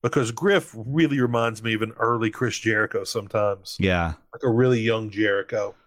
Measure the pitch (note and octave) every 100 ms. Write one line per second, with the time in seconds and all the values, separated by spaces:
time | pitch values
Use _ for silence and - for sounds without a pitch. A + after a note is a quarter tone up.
0 | A#2+ D3 A2+ A#2 F#3+ G3 - A2+ A2 D3+
1 | D#3+ C#3 B2 A#2+ A#2 A2 A2+ A2 A2 -
2 | A#2 A#2 A2+ - B2 - A#2 G#2+ G#2+ G2+
3 | F#2+ A2+ G2+ A2 G#2 G2 - - G2 F2+
4 | E2+ D#2+ _ - C3 A2+ B2+ A#2+ A2+ A2+
5 | A2 G2+ G#2+ G2+ G2 A2+ G2+ -